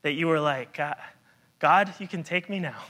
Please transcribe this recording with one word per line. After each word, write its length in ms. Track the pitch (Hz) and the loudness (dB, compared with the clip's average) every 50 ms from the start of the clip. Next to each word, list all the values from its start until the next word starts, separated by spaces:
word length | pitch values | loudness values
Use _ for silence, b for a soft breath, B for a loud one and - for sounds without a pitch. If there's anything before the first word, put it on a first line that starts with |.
| _ | _
that 100 | 151 147 | -2 -2
you 140 | 135 165 165 | 0 0 2
were 100 | 160 156 | 2 2
like, 320 | 147 147 143 131 123 - | 2 0 -2 -2 -6 -10
"God, 240 | - - 147 147 147 - B B B B B B B B B B B _ | -6 -6 -4 -4 -4 -10 B B B B B B B B B B B _
God, 340 | - 147 160 185 202 196 175 - | 4 6 6 6 6 2 -4 -12
you 80 | 202 175 | -12 -8
can 160 | - 175 156 | -8 -8 -6
take 240 | - 175 180 175 - | -2 -4 -4 -4 -4
me 120 | 202 196 | -6 -4
now"? 260 | 180 147 117 92 - - | -4 -4 -6 -10 -16 -18